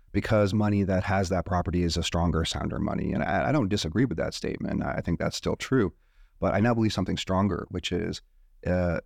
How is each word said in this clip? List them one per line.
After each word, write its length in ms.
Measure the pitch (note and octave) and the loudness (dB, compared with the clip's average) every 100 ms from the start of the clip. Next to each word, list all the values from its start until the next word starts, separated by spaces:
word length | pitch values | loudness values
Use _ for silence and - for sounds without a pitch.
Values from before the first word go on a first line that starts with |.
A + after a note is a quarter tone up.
| _ | _
because 400 | G#2 - G#2+ G2+ | -4 2 4 4
money 300 | G#2+ G#2 G2+ | 2 2 2
that 220 | F#2+ F#2 | 2 2
has 240 | G2 F#2+ F#2 | 2 0 0
that 160 | F2+ | 0
property 380 | F#2 F2 E2+ F2 | 0 -2 0 2
is 140 | E2+ E2 | 2 0
a 60 | |
stronger, 420 | - E2+ F2 D#2+ | 0 0 2 2
sounder 340 | E2 - E2 - | 0 -2 -4 -2
money. 340 | D2 C#2+ C#2+ | -2 -2 -2
And 100 | - | -2
I, 260 | - F#2 - | 0 0 2
I 40 | |
don't 160 | D3 G2 | 2 0
disagree 360 | G2+ D#2+ G2 | 0 0 0
with 140 | C3+ - | 0 0
that 160 | - | -4
statement. 480 | - - - - - | -4 -6 -4 -4 -2
I 180 | - - | -2 -2
think 180 | F#2 E2 | -2 -2
that's 180 | E2 - | -2 -2
still 200 | - - | -4 -4
true. 360 | - C3 F2+ - _ _ - - | 0 2 2 -2 _ _ -20 -4
But 140 | F#2 | 0
I 60 | G2 | 2
now 140 | A#2 | 2
believe 180 | A2+ A2 | 2 0
something 240 | - F#2 F2+ | 0 -2 -2
stronger, 500 | - F#2 G2+ E2+ - | 0 0 2 0 -6
which 220 | F#2 - | -8 -4
is, 280 | F2+ F2 - - _ - - - | -2 -2 -6 -12 _ -20 -8 0
uh, 340 | F2+ F2 E2 | 2 2 0